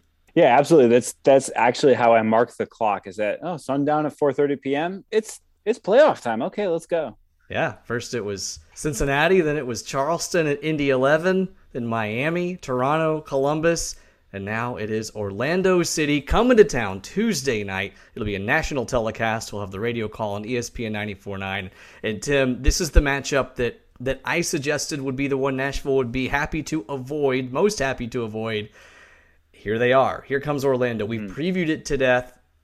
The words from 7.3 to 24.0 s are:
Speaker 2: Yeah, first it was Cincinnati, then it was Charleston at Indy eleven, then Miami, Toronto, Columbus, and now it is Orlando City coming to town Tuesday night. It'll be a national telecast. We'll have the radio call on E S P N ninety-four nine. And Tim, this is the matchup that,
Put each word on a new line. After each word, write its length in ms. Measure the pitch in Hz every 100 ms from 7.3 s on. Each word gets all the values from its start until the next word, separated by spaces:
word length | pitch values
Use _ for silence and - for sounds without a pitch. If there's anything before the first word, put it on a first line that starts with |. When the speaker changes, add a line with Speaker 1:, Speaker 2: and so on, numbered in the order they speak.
| _ _
Speaker 2:
Yeah, 240 | 104 151 98
first 300 | - 120 -
it 100 | 123
was 360 | 104 98 - - -
Cincinnati, 680 | - 156 139 143 139 160 190
then 160 | 156 147
it 80 | 127
was 160 | 110
Charleston 640 | - 143 139 170 - 180 156
at 180 | 143
Indy 260 | 156 156 143
eleven, 640 | 131 135 156 175 190 185 - _
then 140 | 135 117
Miami, 720 | 113 107 113 147 175 175 180
Toronto, 640 | - 127 131 156 160 156
Columbus, 760 | 151 139 139 156 165 165 - - _ _ _
and 120 | 98
now 320 | 98 110 120 107
it 140 | 107
is 240 | 110 107
Orlando 680 | 107 101 98 135 180 190 185
City 380 | 160 - 147 147
coming 380 | - 170 247 233
to 60 |
town 360 | 208 135 104 95
Tuesday 640 | - 190 233 165 135 113
night. 300 | 101 95 98 - -
It'll 120 | - 107
be 80 |
a 60 | 95
national 440 | 101 156 147 143
telecast. 680 | 113 127 110 110 113 113 -
We'll 100 | 104
have 80 | 101
the 100 | 95
radio 280 | 117 117 107
call 260 | - 107
on 100 | 101
E 140 | 107 123
S 100 | 113
P 160 | -
N 80 | 110
ninety-four 460 | 107 104 95 - 98
nine. 320 | 98 98 95 - - -
And 180 | 107 104
Tim, 400 | 139 139 131 120
this 200 | 127 -
is 100 | 165
the 100 | -
matchup 540 | 143 139 127 139 123
that, 260 | - 120 - _ _